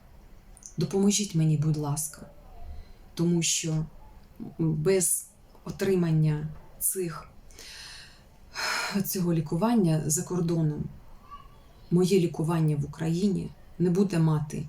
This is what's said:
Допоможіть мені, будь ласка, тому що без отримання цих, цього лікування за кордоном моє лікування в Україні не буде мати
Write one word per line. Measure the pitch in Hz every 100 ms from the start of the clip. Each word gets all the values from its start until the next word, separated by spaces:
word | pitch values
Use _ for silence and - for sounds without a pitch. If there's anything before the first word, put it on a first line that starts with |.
| - - - - - - - -
Допоможіть | 160 196 196 202 202
мені, | 160 160 151
будь | 156 151
ласка, | 147 147 - - - - - - - - - - -
тому | - 170 170
що | 165 - 160 156 156 - - - - - - -
без | 160 156 160 190 175 - - - - -
отримання | - - 196 185 170 156 156 151 156 - - -
цих, | - 190 175 156 - - - - - - - - - - - - - - - - - 202 190
цього | 196 175
лікування | 165 - 170 220 240 170 156 156
за | 160
кордоном | 180 180 165 165 156 147 - - - - - - - - - - -
моє | 175 180 196
лікування | 165 156 160 165 156 147
в |
Україні | 143 156 165 170 202 175 165 - - -
не | 180
буде | 175 196 170
мати | 160 151 151 151